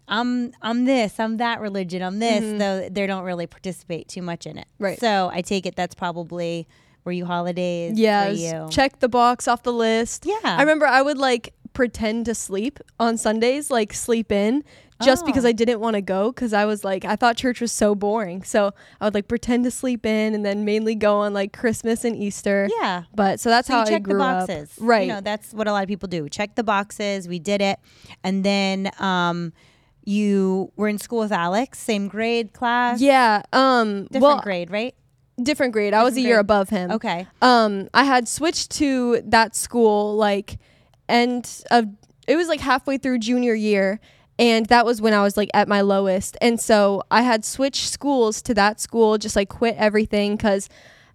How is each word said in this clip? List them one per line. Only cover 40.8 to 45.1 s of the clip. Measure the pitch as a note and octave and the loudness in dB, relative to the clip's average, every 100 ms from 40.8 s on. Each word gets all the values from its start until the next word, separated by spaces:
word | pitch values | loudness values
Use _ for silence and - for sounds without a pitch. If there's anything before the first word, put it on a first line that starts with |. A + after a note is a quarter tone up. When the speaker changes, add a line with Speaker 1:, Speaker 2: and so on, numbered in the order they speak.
| _ _ - | _ _ 0
Speaker 2:
end | A#3+ B3 B3 - - - | 2 2 -2 -6 -12 2
of, | A#3+ G#3+ G3+ _ _ - | 2 2 -8 _ _ 0
it | D#4 | 0
was, | E4+ | 0
like, | D4+ | -2
halfway | C#4 C4 - C4+ | 0 0 0 -2
through | C4 B3+ | -2 -2
junior | G#3+ B3 A#3+ | 0 0 0
year. | A3 G#3+ G3+ F#3+ G#3+ _ _ _ - | 0 2 2 0 -2 _ _ _ 0
And | A#3 A3+ A3 | 2 2 4
that | A#3+ A3+ | 4 4
was | A3+ | 2
when | A3 | 2